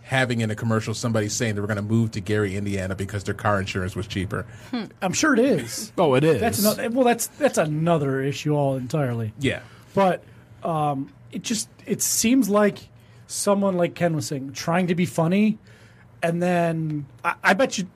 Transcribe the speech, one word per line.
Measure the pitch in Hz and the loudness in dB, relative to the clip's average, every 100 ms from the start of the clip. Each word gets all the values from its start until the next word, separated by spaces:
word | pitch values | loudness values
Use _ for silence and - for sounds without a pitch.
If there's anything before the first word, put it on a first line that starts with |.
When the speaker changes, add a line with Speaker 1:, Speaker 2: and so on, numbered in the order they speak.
Speaker 1:
having | - 131 127 120 | 0 0 2 0
in | 113 | -2
a | |
commercial | 107 113 110 110 | -2 0 0 0
somebody | 107 123 113 104 | -4 -2 0 -2
saying | - 117 | -2 -2
they | 104 | -2
were | 101 | -4
gonna | 104 | -4
move | 104 113 113 | 0 0 0
to | 113 | -4
Gary, | 95 104 104 95 | -2 0 0 -2
Indiana | 101 98 92 95 | -4 -4 -4 -6
because | 98 104 | -6 -6
their | 95 | -6
car | 98 110 101 | -2 0 0
insurance | 95 98 92 | 0 -4 -6
was | - 113 | -6 -6
cheaper. | 104 92 98 - - - 247 196 - | -4 -4 -6 -8 -14 -10 -8 -8 -6
Speaker 2:
I'm | 190 | -4
sure | - 311 | 0 2
it | 247 | 4
is. | 262 190 117 - - - | 4 2 -2 -10 -10 0
Speaker 3:
Oh, | 170 | 4
it | 127 | 4
is. | 156 139 | 4 4
Speaker 2:
That's | 226 233 | 2 2
another, | 208 - 233 | 0 0 -2
well, | 240 | 2
that's, | 240 233 - | 2 2 -2
that's | - 285 - | 0 0 2
another | 156 151 160 170 139 131 | 0 0 2 2 2 0
issue | 135 135 151 | -2 -2 0
all | 147 139 135 | 0 2 -2
entirely. | 123 156 135 117 110 - | -4 -2 -2 -2 -4 -2
Speaker 1:
Yeah. | 131 98 - - - | -2 -2 -8 -20 -6
Speaker 2:
But, | - 190 170 - - - - | 2 2 2 -6 -20 -20 -10
um, | - 160 147 139 139 - - | -4 -2 0 -2 -6 -12 -14
it | 233 | -10
just, | - 220 - - | -6 -6 -6 -14
it | - - | -6 -2
seems | - - 220 269 202 | -2 0 4 4 4
like | 202 208 202 - - - - - | 4 4 2 -14 -20 -20 -20 -12
someone, | - - 202 196 180 | -4 0 2 2 2
like | 175 | 0
Ken | 170 175 160 | 0 0 0
was | 123 | -4
saying, | 143 135 | -6 -8
trying | 123 - 170 185 | -8 -2 0 2
to | |
be | 175 | 0
funny, | 180 - 165 196 214 214 - - - - - - | 0 0 2 4 2 0 -8 -20 -20 -20 -20 -6
and | 170 170 | -4 0
then | 175 175 170 165 160 151 143 - | 0 2 2 0 -2 -4 -8 -6
I, | 170 - | -6 0
I | - | 2
bet | 190 262 - | 4 2 0
you | 180 | -8